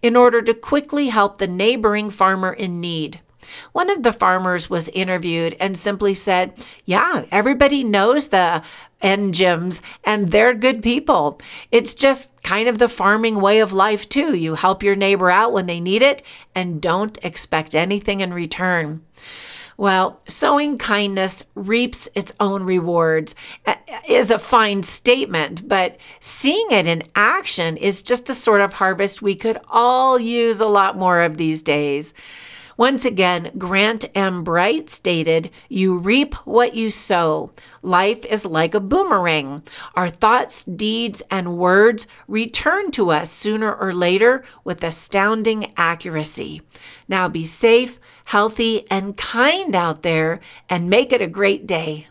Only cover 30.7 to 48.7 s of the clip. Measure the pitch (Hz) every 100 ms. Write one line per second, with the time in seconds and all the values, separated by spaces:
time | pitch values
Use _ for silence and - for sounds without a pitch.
30.7 | 202 196 190 185 175 170 156 160 156 156
31.7 | 147 147 143 147 - - - - - -
32.7 | - 240 269 254 196 185 175 170 - 180
33.7 | 190 214 226 - 196 196 180 170 170 190
34.7 | 320 311 - 190 170 160 165 165 - _
35.7 | 214 190 180 180 254 285 - - 226 240
36.7 | 214 220 - - 180 165 156 - - -
37.7 | - 185 180 196 220 - 214 196 160 165
38.7 | 208 196 302 392 208 175 156 135 143 -
39.7 | - - - 175 165 214 247 - - -
40.7 | 185 214 220 233 196 - 190 175 175 180
41.7 | 190 220 226 - - - 208 226 - -
42.7 | 370 392 262 180 151 170 - 208 214 214
43.7 | - 196 180 175 185 233 262 - - -
44.7 | 165 170 160 - 196 202 220 220 220 208
45.7 | - 170 170 180 160 151 - 139 151 _
46.7 | - - - _ 190 180 165 160 - 233
47.7 | 233 247 - _ _ - - 214 214 226